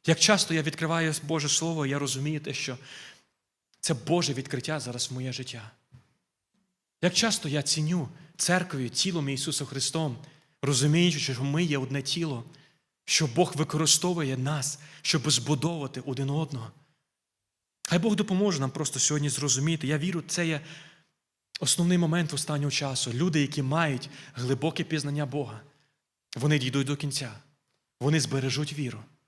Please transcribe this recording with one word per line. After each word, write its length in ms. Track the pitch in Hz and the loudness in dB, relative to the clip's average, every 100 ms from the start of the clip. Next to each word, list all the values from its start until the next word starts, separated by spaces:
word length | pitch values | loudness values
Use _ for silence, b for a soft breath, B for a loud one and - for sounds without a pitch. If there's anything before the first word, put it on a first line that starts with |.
| - | 4
Як 140 | 160 | 4
часто 340 | - 202 - | 6 6 4
я 80 | 160 | 0
відкриваю 520 | 151 - 160 165 160 151 | 0 -2 0 2 0 -2
Боже 260 | 147 160 143 | -2 0 2
Слово, 380 | - 165 160 139 | 0 0 0 0
я 120 | 139 | 0
розумію 420 | 139 131 147 151 | -2 -2 -2 -4
те, 140 | 143 | -6
що 240 | 131 - 120 B B B B B _ _ _ _ _ | -6 -6 -8 B B B B B _ _ _ _ _
це 140 | - | -2
Боже 380 | 135 107 175 143 | -2 2 2 2
відкриття 480 | 135 131 127 139 156 | -2 -4 -6 -4 -6
зараз 300 | 120 120 - | -6 -6 -6
в 40 | |
моє 180 | 127 127 | -4 -6
життя? 380 | 123 127 120 110 _ _ 127 _ _ _ _ _ _ _ _ _ _ | -8 -10 -12 -16 _ _ -20 _ _ _ _ _ _ _ _ _ _
Як 120 | 175 | 2
часто 340 | 180 226 - 151 | 4 2 0 0
я 140 | 143 | -2
ціню 460 | 139 156 156 180 135 B B - | 0 0 0 0 -2 B B -2
церквою, 540 | - 180 180 139 120 | 2 2 2 -4 -4
тілом 380 | - 190 170 139 | -2 0 0 -2
Ісуса 360 | 135 160 139 | -2 -2 -4
Христом, 540 | 139 131 - 160 156 113 B B B B | -4 -4 -2 0 -2 -4 B B B B
розуміючи, 560 | 135 131 147 160 175 147 | 2 4 6 6 6 4
що 260 | 135 123 | -2 -2
ми 200 | 139 151 | 0 2
є 140 | 175 143 | 2 0
одне 240 | 127 139 | 0 -2
тіло, 420 | 139 165 160 120 120 B B B B _ | -2 -2 -2 -4 -8 B B B B _
що 220 | - - 151 | 0 2 2
Бог 260 | 120 175 143 | 4 2 2
використовує 800 | 156 156 156 - 180 170 139 131 | -2 2 4 4 4 0 0 0
нас, 420 | 131 151 131 - B B | -2 -2 -4 -6 B B
щоб 280 | - 156 151 | -2 0 2
збудовувати 680 | 127 131 147 160 165 135 127 | 2 2 0 0 -2 -6 -6
один 300 | 139 131 135 | -6 -4 -2
одного? 420 | 147 147 131 110 - _ _ _ _ _ _ _ _ _ _ | 0 -2 -6 -10 -14 _ _ _ _ _ _ _ _ _ _
Хай 160 | - 175 | 0 2
Бог 180 | 214 208 | 2 0
допоможе 440 | 202 185 202 156 | 0 2 2 0
нам 100 | 135 | -2
просто 300 | - 147 135 | -2 -4 0
сьогодні 280 | - 151 147 | 0 0 0
зрозуміти. 580 | 131 143 123 151 160 131 | -2 0 0 0 0 0
Я 120 | 151 | 0
вірю, 240 | 175 180 - | 0 -4 -4
це 200 | - 165 | -2 -2
є 140 | 151 B B B B B _ _ _ _ - | -2 B B B B B _ _ _ _ -4
основний 380 | 147 - 175 180 | 0 2 4 4
момент 360 | 165 170 156 | 4 2 0
останнього 360 | 143 - 147 143 | -2 -2 0 0
часу. 420 | - 139 131 123 | 0 -2 -2 -2
Люди, 280 | 120 180 151 | 0 2 2
які 220 | 139 147 | 2 0
мають 480 | 131 156 160 127 - B B | 0 2 2 0 -6 B B
глибоке 500 | - 123 131 160 - | -6 -2 0 0 -2
пізнання 420 | 151 156 143 147 139 | -2 -2 -2 -2 -2
Бога, 340 | 143 123 110 - _ _ _ _ _ _ 113 | -4 -6 -10 -18 _ _ _ _ _ _ 0
вони 220 | 147 151 | 4 4
дійдуть 280 | 127 139 135 | 4 0 0
до 100 | 139 | -2
кінця. 360 | 147 - 123 107 _ _ _ _ _ _ | -2 -4 -6 -10 _ _ _ _ _ _
Вони 200 | 131 156 | 2 4
збережуть 520 | 113 135 131 131 151 | 2 0 0 -2 -4
віру. 320 | 147 127 107 104 _ | -4 -6 -8 -16 _